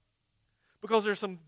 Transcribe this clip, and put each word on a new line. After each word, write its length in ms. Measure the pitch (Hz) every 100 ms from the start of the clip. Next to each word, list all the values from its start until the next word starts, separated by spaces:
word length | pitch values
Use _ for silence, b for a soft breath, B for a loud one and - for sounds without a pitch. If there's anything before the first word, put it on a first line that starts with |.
| _ _ _ _ _ _ _ _
Because 240 | 214 220
there's 140 | 208 196
some 220 | 202 180